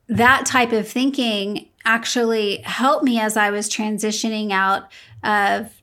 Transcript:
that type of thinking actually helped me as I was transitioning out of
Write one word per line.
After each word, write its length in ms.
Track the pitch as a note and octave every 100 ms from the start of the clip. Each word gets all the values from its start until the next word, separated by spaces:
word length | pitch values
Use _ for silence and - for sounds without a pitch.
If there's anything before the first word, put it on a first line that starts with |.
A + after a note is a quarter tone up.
| -
that 380 | G#3 A#3+ C4 C4
type 260 | C4+ A#3
of 160 | A3+ G#3+
thinking 800 | B3 C4+ C#4 A#3+ G#3 G3 G3+ - _
actually 720 | A3+ A3+ A3+ B3 A#3 A3+ G#3 G3
helped 460 | - - B3+ D4+
me 160 | C#4 A#3
as 160 | G#3+ A3
I 140 | G#3
was 200 | G#3 G#3
transitioning 840 | - G#3+ G#3 G#3+ G#3+ A3+ G#3+ G#3+
out 380 | F#3+ F#3+ G3 - - - -
of 480 | G#3+ G#3 G3+ G3+ G#3 -